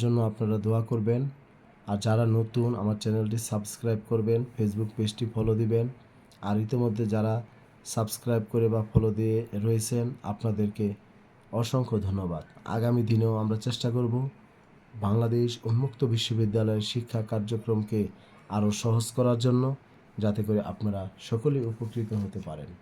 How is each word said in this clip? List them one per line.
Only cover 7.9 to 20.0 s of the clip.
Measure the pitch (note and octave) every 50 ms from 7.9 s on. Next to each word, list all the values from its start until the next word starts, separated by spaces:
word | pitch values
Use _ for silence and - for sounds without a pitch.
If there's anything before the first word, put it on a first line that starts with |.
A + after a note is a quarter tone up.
| -
সাবস্ক্রাইব | A#2 A2+ G#2+ - - - B2 A#2 A2+ G#2+ -
করে | - A#2 A2+ A2 A2
বা | A2+ G#2+ -
ফলো | - A2+ A2 A2 G#2 G#2+
দিয়ে | A2 A2 A2 A2+ A#2 - - G#2 G#2+
রয়েছেন, | A2+ A2+ A2 A2 - A#2+ A#2+ A#2 A#2+ C#3 - - G2
আপনাদেরকে | G2+ - - A2+ G2+ G2+ G#2 G#2 G#2 - G#2+ G2+ G2+ - - - - - - - - - - - - A2+
অসংখ্য | A#2 A2+ - C3 B2 - A2+ G#2 F#2+
ধন্যবাদ। | F#2+ G2 G2 F#2 F2 E2 D#2 C#2+ - - - - - F#2
আগামী | A#2 A2+ A#2+ A#2+ A#2+ A2+ G#2+
দিনেও | A#2 A2 A2+ A2+ A2 A2
আমরা | G#2+ G#2+ A2 G#2+ -
চেষ্টা | A#2+ A2+ - - A#2+ A#2
করব | B2 B2 A2+ A#2 B2+ C3+ C#3 - - - - - - - - - - - - - A2 G#2
বাংলাদেশ | G2 G#2 A#2 A#2 A2+ A#2 A#2+ A#2+ A#2+ A#2 - - A2+
উন্মুক্ত | A#2 A#2+ C3+ C3+ - - C#3+ A#2 A2+
বিশ্ববিদ্যালয়ের | A2+ - - A#2 A2 A2+ G#2 G2+ A2+ A2 A2 G#2+ G#2+ G#2 -
শিক্ষা | - B2 A2+ - - A2+ G#2+ -
কার্যক্রমকে | A2+ A2 G#2 G#2+ A#2 G#2+ - A2+ A2 G#2+ G#2 G#2 A2 G#2+ G2+ - - - - - - - - -
আরও | G2 G#2 G#2 G#2 G2+ - -
সহজ | A#2 A2+ A#2 A2+ - -
করার | B2+ B2 B2 A#2+ A#2 A#2+
জন্য, | B2+ B2 B2 B2+ C3 C3+ - - - - -